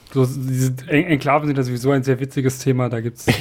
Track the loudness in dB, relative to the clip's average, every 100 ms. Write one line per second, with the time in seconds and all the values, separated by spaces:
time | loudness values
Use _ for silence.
0 | -4 0 0 0 -4 0 0 -2 0 0
1 | 2 0 2 2 2 -2 -2 -2 0 2
2 | 2 -2 -2 -2 -2 0 0 0 0 -2
3 | -6 -4 -2 2